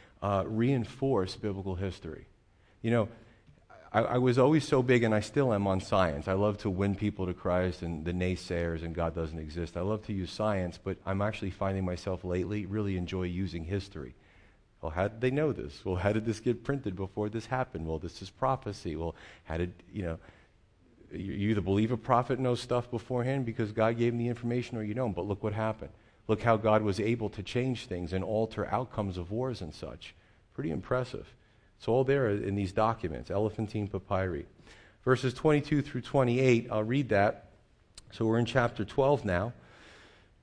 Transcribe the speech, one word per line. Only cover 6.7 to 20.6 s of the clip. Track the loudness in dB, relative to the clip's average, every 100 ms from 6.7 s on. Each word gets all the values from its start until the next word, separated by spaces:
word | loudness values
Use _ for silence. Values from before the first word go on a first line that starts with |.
win | 0 0 2
people | -2 -2 -4
to |
Christ | -4 0 2 2 -2
and | -6 -4
the | -4
naysayers | 0 0 -2 -2 -2 -2 -4
and | -6
God | -2 -2
doesn't | -2 -6 -6
exist. | -8 -6 -6 -4
I |
love | -2 -4 -4
to |
use | -6 -6
science, | -2 0 0 -2 -6
but | -8 -8 -4
I'm | -2
actually | -2 -2 -6
finding | -4 -2 0
myself | -2 -2 -4 -4
lately | -2 -2 0 -4 -4
really | -2 -2 -2
enjoy | -2 -2
using | -2 -2 -4 -4
history. | -4 -4 -4 -12 -14 -16 _ -20 -20 _ _ _
Well, | -6
how | -2 -2
did | 0
they | 0
know | 2 0
this? | -2 -6 -8
Well, | -4 0
how | 2
did | 2 0
this | -2
get | 0 -2
printed | -2 -2 -2 -6
before | -6 -4 -4
this | -4 -4
happened? | -4 -4 -6 -4
Well, | -4
this | -6 -12
is | -16
prophecy. | -2 0 0 -4 -8 -6 -4
Well, | -6 -8 -16 -20
how | -8 -4
did, | -4 -6 -14
you | -8
know, | -6 -6 -10 -20 _ _